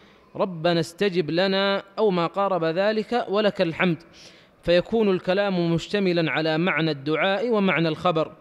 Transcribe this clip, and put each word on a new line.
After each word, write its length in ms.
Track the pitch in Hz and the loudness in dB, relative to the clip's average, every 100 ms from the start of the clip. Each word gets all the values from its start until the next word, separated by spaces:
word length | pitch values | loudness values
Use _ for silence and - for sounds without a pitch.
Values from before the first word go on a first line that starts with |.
| - - _ 139 | -20 -20 _ -6
'ربنا 440 | 196 170 165 170 | -6 -2 0 0
استجب 500 | 160 - 202 175 151 | -2 -2 -2 0 -2
لنا' 520 | 160 196 190 196 196 - - | 0 0 0 0 -2 -4 -2
أو 120 | 214 | 0
ما 160 | 180 165 | 2 -2
قارب 380 | 190 196 180 | -2 0 0
ذلك 640 | 160 160 202 220 208 240 - | 0 0 0 0 -2 -4 -2
'ولك 340 | 196 208 190 | 0 0 0
الحمد'، 400 | 175 151 180 160 - - - - - _ | -2 2 0 0 -6 -20 -20 -20 -20 _
فيكون 460 | - 175 175 226 208 | 0 2 2 0 2
الكلام 640 | 185 - 185 202 180 170 | 0 0 0 0 0 0
مشتملاً 580 | 170 - 208 190 170 156 | 0 -2 -2 0 2 0
على 280 | 131 160 156 | 0 0 0
معنى 320 | 185 151 160 | 0 0 0
الدعاء 600 | 143 139 156 185 196 240 | -2 -2 0 0 0 0
ومعنى 380 | 220 196 151 165 | 0 2 2 0
الخبر، 440 | 156 175 170 160 - | 0 0 0 -4 -8